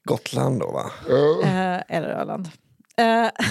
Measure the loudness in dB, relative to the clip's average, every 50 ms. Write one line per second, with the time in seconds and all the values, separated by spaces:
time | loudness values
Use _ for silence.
0 | -4 -2 -2 -2 -2 -4 -2 -2 0 0 0 0 -2 -2 -4 -4 -6 -6 -8 -10
1 | -2 2 4 4 6 4 4 4 2 2 2 0 0 -2 -2 -4 -4 -4 -4 -4
2 | -4 -4 -4 -6 -6 -6 -6 -8 -8 -10 -14 -18 _ _ _ _ _ _ _ 2
3 | 2 4 4 4 2 0 0 -2 0 0